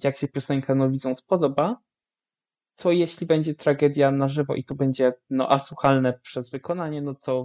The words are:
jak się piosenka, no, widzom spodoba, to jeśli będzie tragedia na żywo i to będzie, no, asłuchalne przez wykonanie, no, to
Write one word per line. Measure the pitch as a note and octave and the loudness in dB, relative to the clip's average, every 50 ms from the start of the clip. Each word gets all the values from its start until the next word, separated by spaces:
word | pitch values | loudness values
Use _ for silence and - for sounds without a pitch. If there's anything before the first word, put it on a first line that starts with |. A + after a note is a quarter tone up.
| - | -2
jak | C#3 C3+ | -2 -2
się | - D3 C#3 | -2 -6 -6
piosenka, | - C#3+ - - C#3 C3+ C3+ - C3+ | -4 -6 -4 -2 -2 -2 0 0 2
no, | C3+ C3+ C3 | 2 2 2
widzom | C3+ C3+ - C3 B2+ | 0 -2 -2 -4 -6
spodoba, | - - _ F#3+ F3 D#3+ C3+ C#3 C#3+ D3+ G3 B3 - _ _ _ _ _ _ _ _ _ _ _ _ _ _ _ _ _ _ _ | -6 -2 _ 0 2 2 0 0 0 -2 -2 -4 -8 _ _ _ _ _ _ _ _ _ _ _ _ _ _ _ _ _ _ _
to | - - F3+ | -2 0 2
jeśli | E3+ F3 E3+ E3 - - F3 | 2 2 2 0 -2 -8 0
będzie | E3+ D#3+ D#3 D#3 D#3+ D3 | 0 2 2 2 -2 -6
tragedia | - - D3+ C#3+ - D3+ C#3+ C#3+ C#3+ C#3 C#3 | -2 0 0 2 4 2 2 4 4 4 4
na | C#3 C#3 C#3 C3+ | 4 2 0 0
żywo | C#3+ D3+ C#3+ C#3 - | 0 -2 -2 -2 -4
i | - - | -6 -6
to | - C#3+ | -8 -4
będzie, | C3+ C3+ C3+ C3 - C3 B2+ B2+ - _ _ | -2 0 0 2 2 2 2 2 -2 _ _
no, | C3+ C3 B2+ - | -2 -2 2 2
asłuchalne | C#3 C3+ - - D#3 - - C#3 C3+ C3 C3 B2+ B2+ - | 2 0 0 -6 -6 0 2 4 4 4 2 0 -2 -4
przez | _ - - B2+ B2 - | _ -10 -10 -10 -10 -8
wykonanie, | - C3 - - F3 F#3 E3 D#3 D3+ D3 | -12 -12 -8 -6 -6 -6 -6 -6 -6 -6
no, | C#3+ C#3+ C3+ | -8 -8 -10
to | - - C#3 C3 B2+ | -8 -6 -4 -4 -4